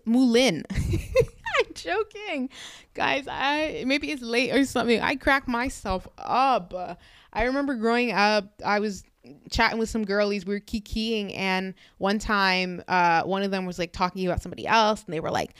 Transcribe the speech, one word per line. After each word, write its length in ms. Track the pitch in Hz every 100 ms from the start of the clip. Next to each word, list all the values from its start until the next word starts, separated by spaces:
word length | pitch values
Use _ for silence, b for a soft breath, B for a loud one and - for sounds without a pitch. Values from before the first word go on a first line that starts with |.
| -
Mulan. 560 | 240 262 226 262 160 -
<laughs> 880 | - - - - 523 - - 932 659
I'm 140 | 453
joking. 760 | 330 330 381 427 415 415 302 262 B B B B
Guys, 320 | - - 269 269
I, 540 | - 269 294 311 160 247
maybe 260 | 285 294
it's 100 | 294
late 320 | 233 233 262
or 100 | 226
something. 380 | 269 254 233 220
I 160 | - 277
crack 280 | - 277 269
myself 640 | 240 262 - 214 190 - -
up. 560 | - 233 269 240 175 180 175 175 b b b
I 100 | -
remember 320 | 240 269 285 247
growing 380 | 226 233 247
up, 480 | 185 208 214 202 -
I 160 | - 208
was 240 | 214 185 - _ 120 143 -
chatting 260 | - 226 226
with 120 | 220
some 160 | 226 208
girlies. 400 | 202 208 202 180
We 100 | 202
were 60 |
kikiing, 760 | - 220 208 220 226 220 196 -
and 360 | 190 185 190 185 b b
one 200 | 190 214
time, 600 | - 208 190 185 185 180 -
uh, 360 | 185 175 165
one 200 | - 190
of 80 | 196
them 140 | 190 185
was, 120 | 175
like, 140 | 170
talking 340 | - 180 190 180
about 160 | 165
somebody 240 | 180 175 -
else, 380 | 226 214 214
and 100 | -
they 60 | 160
were 120 | 160
like, 220 | - - -